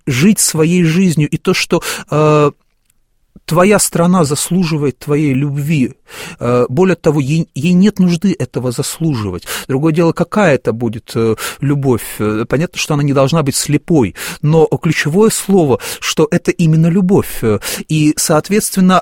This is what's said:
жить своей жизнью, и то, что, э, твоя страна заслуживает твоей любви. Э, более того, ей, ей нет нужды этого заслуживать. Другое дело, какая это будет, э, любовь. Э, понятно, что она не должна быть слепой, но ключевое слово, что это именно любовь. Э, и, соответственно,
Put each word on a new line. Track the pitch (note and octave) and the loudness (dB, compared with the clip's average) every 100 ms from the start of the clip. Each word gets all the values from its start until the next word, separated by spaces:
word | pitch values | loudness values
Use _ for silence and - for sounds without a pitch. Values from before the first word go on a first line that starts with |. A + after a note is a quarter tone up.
| - | -4
жить | B2+ F3+ G#3 | -2 0 0
своей | - D#3 D#3+ F3+ | -2 0 0 2
жизнью, | E3 E3 F#3+ D#3 D3 | 2 2 2 2 0
и | D#3+ | -2
то, | - | -2
что, | F3+ - E3+ - - - | -2 -2 -4 -4 -10 -4
э, | D3+ D3+ D3+ D3 - _ _ _ _ _ _ _ - - | 0 2 4 2 -2 _ _ _ _ _ _ _ -20 -4
твоя | E3 F#3 G3+ | 2 4 2
страна | - E3+ F3 F#3 D3 | 0 0 2 2 2
заслуживает | D3 - F3 E3+ D#3 C#3+ - | -2 -2 -2 0 -2 -4 -4
твоей | - D3 D3+ | -4 0 0
любви. | C3 D3 C#3+ C#3+ D#3+ B2 - _ - - - | 0 -2 -4 -2 0 0 -4 _ -18 -16 -8
Э, | B2 B2 B2 | -2 0 0
более | B2+ F#3 E3+ | 2 2 2
того, | E3 D#3 | 0 0
ей, | C3 D#3+ D#3+ - | 0 -2 -2 -4
ей | D#3+ | 0
нет | F3+ G3+ - | 4 4 4
нужды | F#3 E3+ G3+ E3+ | 0 2 0 -2
этого | B2+ - B2+ | -4 -4 -6
заслуживать. | A#2+ C#3 - D#3+ B2+ G#2 F2+ - - - | -6 -6 -4 -2 -2 -4 -6 -8 -12 -4
Другое | C3 D#3 | -2 0
дело, | D#3+ E3 | 2 0
какая | D#3 F3 A3 F#3+ | 0 -2 0 2
это | C3 - | 2 0
будет, | A2+ A#2+ A2+ - B2 | -4 -4 -6 -8 -2
э, | A2+ A2 - - | -2 -2 -6 -6
любовь. | C3+ C#3+ C3+ A#2 - - | -2 0 0 0 -2 -4
Э, | G#2+ G#2+ A#2+ | -2 -2 -2
понятно, | C3+ E3+ - | -2 -2 -6
что | - | -4
она | D3+ | 0
не | C#3+ | 0
должна | C#3 C3+ E3 | 2 2 2
быть | C#3 - | 0 -2
слепой, | - D3 - E3 G2+ - - - | -2 -2 2 2 2 -2 -12 -4
но | D3 D#3+ D#3 | 0 4 4
ключевое | C#3 E3+ - D3+ E3+ A3+ | 2 -2 -2 0 2 2
слово, | - - G3 D3+ A2+ - - | 2 0 2 4 0 -4 -10
что | - - D#3 | -6 -2 0
это | F3 - | 0 -2
именно | - E3 D#3+ E3 | 0 2 4 2
любовь. | F3 F#3 F3+ - - | 2 2 2 0 -4
Э, | A#2 G#2 - - - | -2 -2 -4 -10 -4
и, | D#3 D3+ D#3 | 0 2 0
соответственно, | - D#3 - G#3 - - F#3 F#3 | 0 0 0 -2 -2 2 4 4